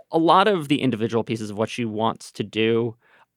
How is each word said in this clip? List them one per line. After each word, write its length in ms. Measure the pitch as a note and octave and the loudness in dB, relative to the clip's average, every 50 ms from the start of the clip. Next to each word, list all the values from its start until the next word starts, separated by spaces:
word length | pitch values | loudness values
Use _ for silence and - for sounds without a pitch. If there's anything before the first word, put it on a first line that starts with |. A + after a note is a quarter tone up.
| - - - | -12 -4 0
a 60 | E3 | 0
lot 280 | D#3+ E3 D#3+ F#3 G3+ | 4 6 6 6 6
of 220 | G#3+ G3+ F3 D3 C#3 | 4 2 0 0 0
the 140 | D3 A#2+ - | -2 0 2
individual 420 | C3 B2 G#2 A2+ A2 A2+ A2+ G#2+ | 0 0 0 -2 -2 -2 -2 -2
pieces 240 | - A#2 G#2+ G#2+ G#2 | -2 -4 -6 -6 -8
of 80 | G#2 | -4
what 140 | G2+ A2 G#2+ | -4 -4 -4
she 160 | - - A#2+ | -4 -6 -6
wants 440 | A2 G#2+ G#2+ A2 A2+ F2 - - - - | -6 -4 -2 -2 -2 -2 -4 -10 -18 -8
to 120 | - A2+ | -8 -8
do 500 | G2 - G#2+ A2+ A2+ A2+ A2+ A#2 A#2 A2+ _ _ _ _ _ _ _ _ | -6 -2 0 2 2 2 2 0 -2 -6 _ _ _ _ _ _ _ _